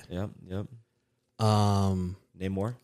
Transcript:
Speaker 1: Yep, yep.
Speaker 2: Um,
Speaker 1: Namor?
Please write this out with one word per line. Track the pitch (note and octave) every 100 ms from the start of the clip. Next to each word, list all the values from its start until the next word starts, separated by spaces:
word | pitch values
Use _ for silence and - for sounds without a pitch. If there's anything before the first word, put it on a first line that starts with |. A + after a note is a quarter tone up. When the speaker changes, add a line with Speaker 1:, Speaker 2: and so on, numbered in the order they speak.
| -
Speaker 1:
Yep, | F2 G2+ - F#2
yep. | F#2+ - A#2 _ _ _ _ _ - A2
Speaker 2:
Um, | G#2+ G#2 G2+ G2 F#2+ F2+ F#2+ _ F2
Speaker 1:
Namor? | F#2+ F#2+ G#2+ B2